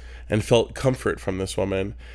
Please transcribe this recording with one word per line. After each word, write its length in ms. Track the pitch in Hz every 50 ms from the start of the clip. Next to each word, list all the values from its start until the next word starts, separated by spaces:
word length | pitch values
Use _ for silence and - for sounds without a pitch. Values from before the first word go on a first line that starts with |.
| - - - - - -
and 160 | 104 107 98
felt 300 | - 120 117 110 - -
comfort 460 | - - 135 131 - - 104 82 -
from 180 | - - 92 92
this 180 | 95 95 -
woman. 380 | - 98 98 95 95 95 101 - - - - -